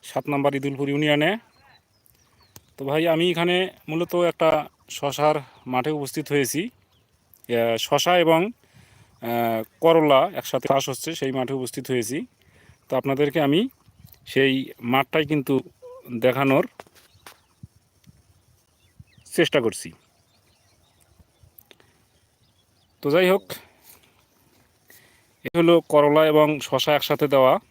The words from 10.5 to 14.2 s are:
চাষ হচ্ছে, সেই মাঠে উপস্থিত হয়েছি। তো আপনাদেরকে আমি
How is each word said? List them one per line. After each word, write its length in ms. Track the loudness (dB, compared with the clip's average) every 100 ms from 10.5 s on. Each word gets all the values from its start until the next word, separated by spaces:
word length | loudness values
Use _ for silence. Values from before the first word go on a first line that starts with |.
| -6 0
চাষ 160 | -2 -2
হচ্ছে, 200 | -8 -10 -6
সেই 120 | -6
মাঠে 220 | -4 -6
উপস্থিত 320 | -6 -8 -10 -4
হয়েছি। 260 | -4 -4 -6 -10 _ _ _ _ _ _
তো 40 | -4
আপনাদেরকে 440 | -2 0 0 2
আমি 200 | 2 2 -2 _ _ _ -20 _